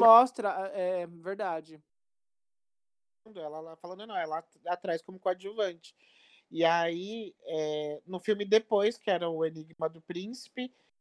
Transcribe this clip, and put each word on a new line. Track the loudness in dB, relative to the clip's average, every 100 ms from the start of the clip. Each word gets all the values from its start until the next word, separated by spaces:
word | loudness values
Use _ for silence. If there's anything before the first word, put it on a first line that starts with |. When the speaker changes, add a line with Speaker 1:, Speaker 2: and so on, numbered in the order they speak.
| 10
Speaker 1:
mostra, | 10 8 2 -4 -4 -4
é, | -4 -2 -2
é, | -4
verdade. | -10 -10 -6 -6 -6 -10 -20 _ _ _ _ _ _ _ _ _ _ _ _ _ _ -18 -10
Speaker 2:
Ela | -10 -8
lá | -12 -14
falando, | -12 -12 -8
não, | -4
ela | -2 -4
at-, | -8 _ -6
atrás | -4 -2 -4
como | -4 -6
coadjuvante. | -2 -2 -4 -2 -2 -4 -16 -20 _ _ _ _ _
E | 0 2
aí, | 4 0 -4 -6 -8 -10 -14 -6
é, | -4 -2 -2 -4 -8 -10
no | -6
filme | -2 -2
depois, | 4 2 4 2 2 -2
que | -2
era | 0 0
o | -2 -2
Enigma | -4 -14 -6 -6
do | -6
Príncipe, | -12 -10 -10 -12 -14 -10 -10 _ _ _